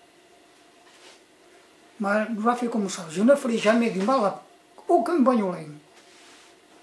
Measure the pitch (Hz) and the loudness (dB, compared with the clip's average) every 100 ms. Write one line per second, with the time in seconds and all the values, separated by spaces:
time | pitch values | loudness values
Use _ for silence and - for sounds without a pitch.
0 | - _ _ - - _ - - - - | -20 _ _ -20 -20 _ -20 -20 -20 -20
1 | - - _ _ - - - _ - - | -20 -20 _ _ -20 -20 -20 _ -18 -8
2 | 196 214 220 208 226 240 233 226 196 - | -2 -2 -2 -2 -2 -2 -2 -4 -4 -6
3 | 165 170 233 285 247 220 196 233 233 180 | -8 2 4 4 2 0 2 2 0 0
4 | 208 269 196 - - - _ - - 339 | 0 0 0 -4 -12 -20 _ -10 0 2
5 | - 339 247 240 190 165 151 147 - - | 2 2 2 2 0 -6 -12 -18 -20 -20
6 | - - - - - - _ - | -20 -20 -20 -20 -20 -20 _ -20